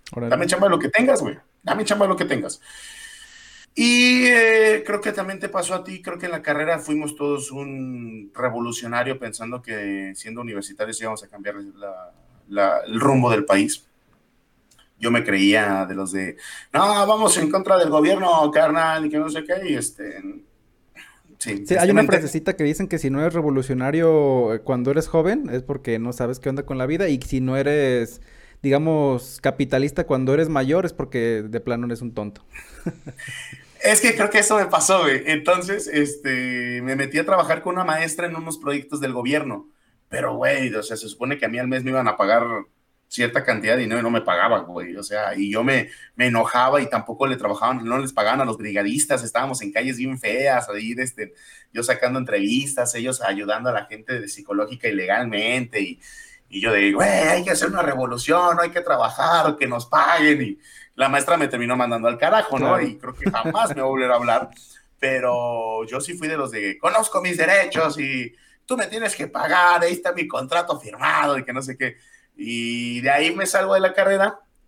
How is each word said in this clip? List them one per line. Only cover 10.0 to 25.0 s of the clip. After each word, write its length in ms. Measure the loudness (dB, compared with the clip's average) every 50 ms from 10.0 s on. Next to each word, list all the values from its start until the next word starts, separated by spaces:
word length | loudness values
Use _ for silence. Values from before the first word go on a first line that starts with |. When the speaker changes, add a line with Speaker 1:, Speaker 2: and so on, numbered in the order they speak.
| -8 -10 -12
Speaker 2:
siendo 280 | -14 -14 -14 -12 -12
universitarios 580 | -10 -10 -10 -10 -10 -10 -8 -8 -8 -6 -6 -6
íbamos 220 | -8 -8 -8 -8 -12
a 40 | -16
cambiar 260 | -18 -12 -10 -10 -10 -10 -12 -16 -16
la, 360 | -14 -14 -14 -12 -14 -16 -20 -20 _ _ _ _ _ _ -4
la, 280 | 0 2 4 4 4 2 0
el 140 | -2 -2 2
rumbo 300 | 2 4 4 4 4 4
del 160 | 2 2 2
país. 400 | 4 4 4 4 2 -2 -6 -10 _ _ _ _ _ _ _ _ _ _ _ _ _ _ _ _ _ _ _ _ _ _ _
Yo 120 | -2 0
me 140 | 0 2 2
creía 600 | 2 2 4 6 6 6 4 4 2 0 0 -2
de 80 | -2 -4
los 180 | -6 -4 -4
de, 240 | -4 -4 -4 -6 -8 -12 -16 -18 -18 -18 -10 -2
"No, 340 | 2 2 4 4 4 4 4
vamos 320 | 4 4 4 4 4 4 2
en 120 | 2 0
contra 280 | 0 0 2 4 4 4
del 100 | 4 4
gobierno, 600 | 4 4 4 4 4 2 4 4 4 4 4 4
carnal", 540 | 4 4 4 4 4 2 2 0 0 -2 -2
y 20 | -2
que 100 | -2 -2
no 120 | -2 -4
sé 120 | -6 -8
qué, 280 | -6 -4 -4 -4 -2 -2
y 40 | -4
este, 480 | -4 -4 -8 -10 -12 -14 -14 -14 -14 -14 -14 -16 -16 -20 _ _ _ _ _ _ _ _ _ _ -20 -20 -20 _ _ _ _ -16 -10
sí, 80 | -8 -6 -6 -6 -2
Speaker 1:
Sí, 80 | 0 2
hay 160 | 4 4 6
una 120 | 6 6
Speaker 2:
tristemente. 100 | 6 4
Speaker 1:
frasecita 440 | 4 2 0 -2 -4 -4 -4 -4 -2
que 60 | 0 0
dicen 220 | 0 0 -2 -4
que 120 | -4 -4 -2
si 120 | -2 -2
no 100 | -2 0
eres 140 | 0 0 0
revolucionario, 1200 | 0 0 0 0 0 0 -2 -2 -2 -2 0 0 2 4 4 6 6 4 4 4 4 2 2 0
eh, 60 | -2
cuando 320 | -2 -2 -2 0 0 2
eres 160 | 2 0